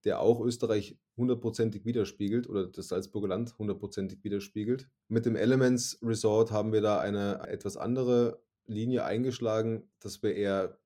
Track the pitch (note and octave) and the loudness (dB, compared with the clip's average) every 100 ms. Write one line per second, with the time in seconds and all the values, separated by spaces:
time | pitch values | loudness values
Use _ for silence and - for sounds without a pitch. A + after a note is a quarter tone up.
0 | G#2+ E2+ F2 A#2 A#2 A#2 A2+ G#2+ G2+ - | 0 2 4 4 2 -2 0 0 -2 -16
1 | _ - B2 A#2+ A#2+ A#2 A2+ G2+ G#2+ A#2+ | _ -4 0 0 -2 0 -2 -2 -2 -2
2 | G2 - G2+ A#2 A#2+ G2+ F2+ F#2+ F#2 F#2 | -2 -2 -2 -2 -2 -4 -4 -8 -6 -6
3 | G2 G#2+ G2+ F#2 A#2 - G#2+ G2 G2 - | -4 -6 -4 -2 -4 -6 -6 -4 -6 -6
4 | F#2+ - G#2 G2+ - G#2+ G#2+ B2+ - _ | -8 -6 -4 -4 -6 -6 -2 -4 -6 _
5 | _ A2+ A#2 A2+ A2 C3+ B2+ B2 - - | _ 0 0 2 4 6 4 2 -2 -6
6 | A#2 A2+ A2 G#2+ A2+ G#2+ G#2+ G#2+ G#2+ G#2 | -4 0 2 4 4 2 2 2 2 2
7 | G2+ G2+ G2+ G2 - - G2+ F#2+ G#2+ B2+ | 0 0 -2 -4 -6 -8 -8 -6 -2 0
8 | B2 A#2+ A#2+ - _ _ - G#2+ A2+ B2 | 2 4 2 -2 _ _ -8 -4 0 0
9 | - G#2+ B2+ A#2+ A#2 A2 A2+ A2+ - _ | 0 0 -2 -2 0 0 0 -4 -8 _
10 | G2+ - G#2+ G2+ G2+ G2 F#2 - | -14 -4 -2 0 0 0 -2 -6